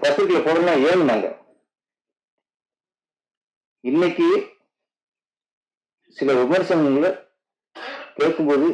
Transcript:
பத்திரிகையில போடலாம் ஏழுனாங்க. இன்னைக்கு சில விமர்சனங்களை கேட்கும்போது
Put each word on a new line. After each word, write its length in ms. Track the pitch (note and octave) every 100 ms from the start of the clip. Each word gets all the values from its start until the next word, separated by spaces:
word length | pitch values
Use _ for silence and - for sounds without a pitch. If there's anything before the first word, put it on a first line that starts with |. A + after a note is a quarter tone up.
பத்திரிகையில 420 | - G3 G3 E3+ D#3
போடலாம் 360 | E3 F3 D3+ D3
ஏழுனாங்க. 400 | F3+ D3 A2 F2+ - _ _ _ _ _ _ _ _ _ _ _ _ _ _ _ _ _ _ _ _ _ _ _ _
இன்னைக்கு 440 | B2 D3+ F3+ - E3+ G3+ G3+ _ _ _ _ _ _ _ _ _ _ _ _ _ _ _ _ -
சில 160 | C3+ B2+
விமர்சனங்களை 680 | B2 F#3 F3+ E3+ C#3+ C#3 F3 - - _ _ _ _ - - - - -
கேட்கும்போது 480 | D#3 D#3+ D3+ C#3 E3